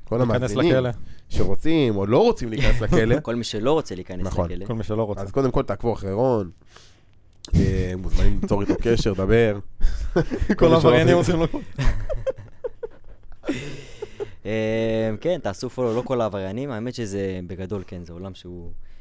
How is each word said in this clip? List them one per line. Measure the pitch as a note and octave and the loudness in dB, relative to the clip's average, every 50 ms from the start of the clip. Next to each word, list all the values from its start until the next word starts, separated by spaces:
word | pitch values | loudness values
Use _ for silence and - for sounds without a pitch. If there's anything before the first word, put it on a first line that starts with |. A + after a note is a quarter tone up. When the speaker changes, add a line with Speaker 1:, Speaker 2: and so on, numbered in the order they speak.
| - | -4
Speaker 1:
כל | - G#2+ | -2 0
Speaker 2:
להיכנס | A#2+ B2+ A#2+ A2 | 0 2 2 0
Speaker 1:
המאזינים | B2 B2+ B2+ G2+ B2 D3+ F3 | 0 -2 -2 0 0 2 2
Speaker 2:
לכלא. | C#3 C3 B2+ B2 A2+ - - - - - - - | 2 2 2 -2 -4 -6 -10 -10 -12 -14 -8 -2
Speaker 1:
שרוצים | - - - - G2 - - - - D#3+ C#3+ A#2+ G#2+ | 2 4 4 6 6 6 6 4 4 4 4 2 2
או | G2 G2 | 0 0
לא | G2+ A2+ D3+ | 2 2 4
רוצים | A3 A#3+ A3 - B2+ A#2 | 4 4 2 0 -4 -6
להיכנס | A2 A2 C3+ - - - | -2 2 4 6 6 4
לכלא. | A2 G2+ - F3 A2 A2+ A#2+ - | 4 2 2 4 4 4 2 0
Speaker 3:
<laughs> | - | 0
כל | - A#2 | -2 -4
מי | A#2+ A2 | -4 -4
שלא | - - G#2+ G#2 C3 | -6 -6 -2 0 2
רוצה | D#3 D#3+ C#3 - G2+ | 2 0 0 -4 -8
להיכנס | F2+ F2+ - F#2 F2+ F#2+ | -10 -10 -10 -6 -6 -4
Speaker 1:
נכון. | F#2 - - F2+ E2+ | -2 -2 -2 -2 -2
Speaker 3:
לכלא. | F2 F2 F#2+ | -4 -6 -6
Speaker 2:
כל | G#2 A#2+ | -6 -6
מי | A2+ G#2+ | -6 -4
שלא | G#2+ G#2+ A2 | -2 -2 -2
רוצה. | A2+ G#2 G2+ F#2+ | -2 -2 -4 -6
Speaker 1:
אז | G2 F#2+ | -8 -2
קודם | - C#3 C3+ B2+ | 0 0 0 2
כל, | - C#3 | 2 0
תעקבו | C3 - G2+ - - A#2 | 0 -2 -4 -2 -2 -2
אחרי | G#2 - G2 G2 | -2 -2 -4 -4
רון. | F#2+ G#2 B2+ C3+ B2 A2 G2 E2+ - - - - - - - - - _ _ _ - - _ _ _ - - - - | -2 0 2 2 2 0 -2 -4 -10 -16 -20 -20 -20 -20 -20 -20 -20 _ _ _ -20 -20 _ _ _ -20 -6 0 2
אה, | E2+ G2 - F#2+ F#2 F2+ F2+ F#2 F#2 | 2 2 2 0 0 -2 -2 -4 -6
מוזמנים | F#2+ - - - - - - - | 0 0 2 6 6 6 6 4
ליצור | - F#3+ G#2 G2+ | 2 2 0 0
איתו | G2+ G2+ - - | 2 0 0 0
קשר, | - A#2 A#2 A2+ - A2+ G2 | 2 2 2 2 2 0 0
דבר. | F#2 F#2+ F#2+ A2 A#2 A#2 A2 G#2 G2+ | 0 2 4 4 4 4 2 0 -2
Speaker 2:
<laughs> | - - - - - - - - - - - F3+ D#3+ - - G4+ - - | -6 -10 2 4 4 4 4 2 -2 -2 0 0 0 0 -2 -2 0 0
כל | G#3+ | 4
Speaker 1:
כל | - F3 E3 | 4 6 6
מי | D#3+ | 6
Speaker 2:
העבריינים | E3 D#3 E3 D#3+ D#3+ E3 E3+ F3 F3 | 6 6 6 6 6 6 6 6 4
Speaker 1:
שרוצה. | E3+ E3+ | 4 2
Speaker 2:
רוצים | F3+ E3 | 2 2
לקום. | E3 D#3+ - D4 - - - - | 0 0 -2 -6 -8 -8 -8 2
Speaker 3:
<laughs> | C3 - - - - - D5 - - C5+ B4+ - - - - - - A#4+ - - - - - - - - - - - - - - - - D4 - C#3+ C#3+ - - - - - - G#4+ - - - - - - - - | 2 2 2 2 0 -4 -4 -4 -4 -6 -6 -6 -12 -18 -16 -14 -12 -12 -12 -12 -14 -14 -14 -16 -18 -18 -18 -18 -16 -16 -16 -10 -6 -6 -6 -6 -6 -10 -12 -14 -14 -16 -14 -14 -14 -14 -12 -12 -12 -12 -12 -12 -8
אה, | G2 G#2+ A2 A2 A2 A2 A2+ A2+ A2+ A2+ A2 A2 A2 A2 G2+ | -6 -4 -4 -2 -2 -2 -2 0 0 0 0 -2 -2 -4 -4
כן, | - D#3+ F3+ D#3 | -2 -4 -4 -2
תעשו | A#2 G#2 F#2+ - - B2+ | -4 -6 -6 -6 -8 -8
פולו, | - - B2+ A#2 A2 | -6 -4 -2 -2 -2
לא | A#2+ | -2
כל | B2 - C3 A#2+ | -2 -2 -2 -2
העבריינים. | A2+ G#2+ F#2 G2+ F#2+ F#2+ G2 A#2 C#3 C#3+ | -2 -2 -2 -4 -6 -6 -6 -8 -8 -8
האמת | B2 G#2+ A2+ B2+ B2 | -8 -8 -8 -8 -8
שזה | - A#2 G2+ G2 G2 G2 F#2+ F#2 F#2 F2+ | -8 -8 -6 -6 -4 -4 -4 -6 -8 -8
בגדול, | F2 F#2+ E2+ F#2 F2+ G#2 G2 F2+ | -10 -10 -10 -8 -8 -8 -8 -10
כן, | - G2+ F2+ F2 | -10 -14 -14 -14
זה | F2 | -14
עולם | E2+ E2+ F#2 G2 F#2 | -14 -12 -12 -12 -14
שהוא | - - F2+ F2+ F2 E2+ E2+ E2+ - - - - - | -14 -16 -16 -14 -12 -12 -10 -10 -10 -12 -14 -16 -18